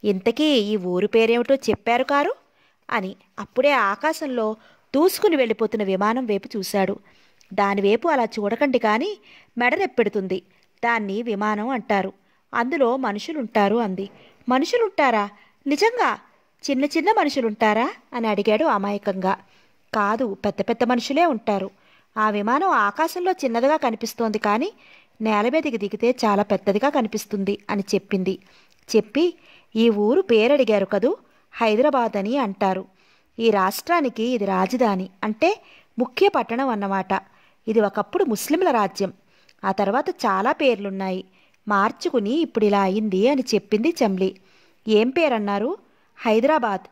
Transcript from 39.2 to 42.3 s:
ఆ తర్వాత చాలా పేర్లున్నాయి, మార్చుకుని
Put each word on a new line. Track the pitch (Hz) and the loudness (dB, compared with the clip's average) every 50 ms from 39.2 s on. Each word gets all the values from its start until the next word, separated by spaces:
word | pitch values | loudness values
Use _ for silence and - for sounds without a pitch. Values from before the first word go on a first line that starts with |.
| _ _ _ _ _ _ _ _ - | _ _ _ _ _ _ _ _ -6
ఆ | 196 | -4
తర్వాత | 190 - 202 196 202 262 302 - | -2 0 0 0 0 -2 -2 -4
చాలా | 359 - - 226 196 190 196 247 | -6 -4 -2 -2 0 0 0 0
పేర్లున్నాయి, | 311 - 311 262 233 196 202 202 190 190 196 190 185 185 185 _ _ _ _ _ _ _ _ 214 | 0 2 2 0 0 0 -4 -8 -6 -6 -4 -4 -6 -6 -8 _ _ _ _ _ _ _ _ -2
మార్చుకుని | 208 196 196 226 233 - - 359 - 247 208 202 | 2 2 2 2 -2 -4 -6 -2 -2 0 0 0